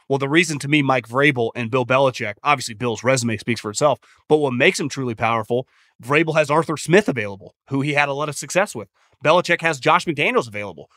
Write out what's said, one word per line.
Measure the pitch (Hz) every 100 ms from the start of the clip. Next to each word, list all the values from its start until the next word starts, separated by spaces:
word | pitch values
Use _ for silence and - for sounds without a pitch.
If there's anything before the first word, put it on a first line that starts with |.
| -
Well, | 135
the | 139
reason | 165 160 147
to | 143
me, | 151
Mike | 135 131 113
Vrabel | 127 147 123 113 120
and | 113
Bill | 131 120
Belichick, | 131 135 123 107 -
obviously | 143 139 120
Bill's | 107 123 107
resume | 120 131 117 104
speaks | - 110
for | 107
itself, | 101 147 120 _ _ -
but | 156
what | 143
makes | 123 170 -
him | 151
truly | 139 123
powerful, | 110 113 113 104 120 - _ _ _
Vrabel | 117 147 160 156
has | 143
Arthur | 156 160 147
Smith | - 190 -
available, | 120 104 98 90 _ -
who | 135
he | 147
had | 143 143
a |
lot | 139 151
of | 143
success | 143 175 202
with. | 113 101 _ _ _
Belichick | 147 175 170 170
has | 165 143
Josh | 151 170 175
McDaniels | 139 165 247 120
available, | 104 104 76 -